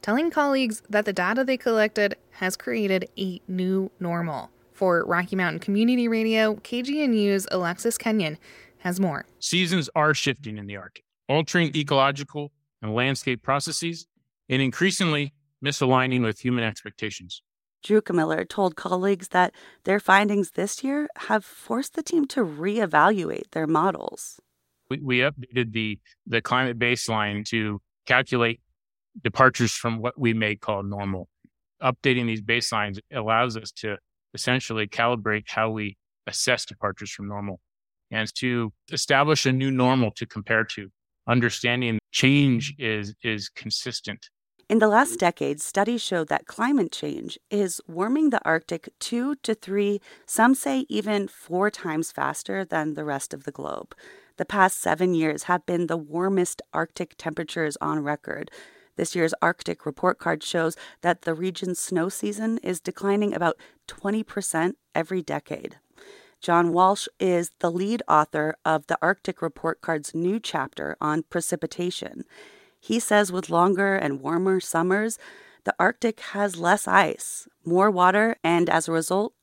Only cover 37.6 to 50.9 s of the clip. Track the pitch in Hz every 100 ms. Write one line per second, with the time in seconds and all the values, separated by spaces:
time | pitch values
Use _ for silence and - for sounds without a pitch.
37.6 | _ _ _ _ _ 110 110 - 127 120
38.6 | 113 - _ 147 - 139 147 151 139 131
39.6 | 135 131 127 131 117 - 113 110 104 110
40.6 | 110 - 98 _ _ _ - 120 117 -
41.6 | 123 123 123 110 _ - 131 143 139 120
42.6 | 143 143 123 107 101 110 120 107 95 -
43.6 | 110 - - 117 - 101 - _ _ _
44.6 | _ 220 220 214 277 - 180 - 139 143
45.6 | - - 208 240 - 180 156 151 - -
46.6 | - 285 175 - 151 - - - _ 208
47.6 | 196 - - 165 202 277 311 240 - 160
48.6 | - 165 - _ - 240 262 294 - 220
49.6 | - 196 202 202 - - - - 233 262
50.6 | 277 269 254